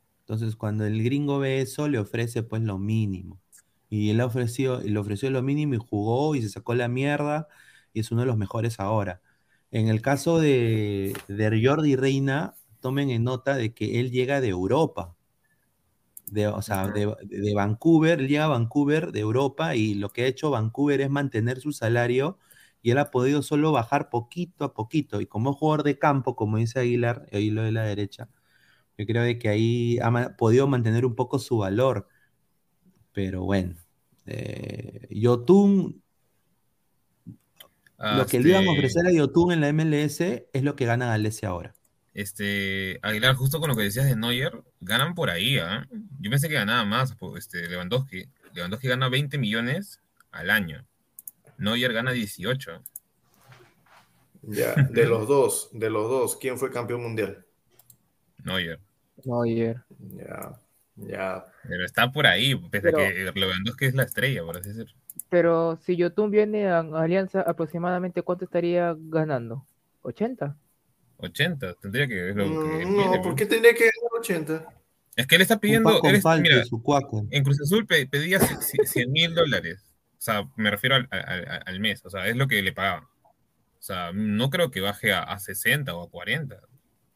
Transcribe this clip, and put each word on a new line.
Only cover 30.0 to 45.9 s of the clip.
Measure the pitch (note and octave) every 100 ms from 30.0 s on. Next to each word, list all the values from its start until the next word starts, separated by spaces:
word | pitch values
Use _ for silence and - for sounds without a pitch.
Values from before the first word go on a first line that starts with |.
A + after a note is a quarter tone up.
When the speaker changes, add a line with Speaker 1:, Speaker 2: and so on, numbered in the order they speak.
| A#2
Speaker 1:
ma-, | A#2+ B2 -
podido | A2+ A#2+ C#3
mantener | B2+ A2+ A2+ B2+
un | A2
poco | B2 C#3+
su | - A#2+
valor. | F#2+ G#2 C3 G#2+ - _ _ _ _ _ _ _ _ _ _
Pero | - F#2+ F#2
bueno, | F#2 G2 F#2 F2 _ _ _ _ -
eh, | - - - - - - A2 -
Yotun, | G#2 A#2 B2 A#2+ F#3+ G3+ G3 D3 - _ _ _ _ _ _ _ _ _ _ _ _ - A2+ _ _ - _ _ _
Speaker 2:
Ah, | G#2+ G#2+
Speaker 1:
lo | C3
que | B2
le | D3
iban | F#3+
a | F#3+
Speaker 2:
este, | C#3+
Speaker 1:
ofrecer | C3 E3 F3
a |
Yotun | E3+ C#3 E3+ F3
en | E3+
la | D3
M | D3+
L | D#3+ D3
S | D3 D3 E3+ A#3+ -
es | C3+
lo | C#3+ -
que | A#2
gana | A#2+ B2
Galese | G#2+ G#2+ G#2+ G2
ahora. | F2+ D#2+ - _ _ _
Speaker 2:
este, | - G2+ - G2+ G2+ G2 F#2+ F#2+ -
Aguilar, | G#2 G#2+ B2+ C3
justo | C3+ D#3
con | D#3
lo | A#2
que |
decías | G2+ G#2 C#3
de | A2+
Neuer, | A#2 B2 C#3+ - - _
ganan | F2+ A2+ D#3 F3
por | C3+
ahí, | E2+ A2 C3
¿ah? | E2+ A2 C#3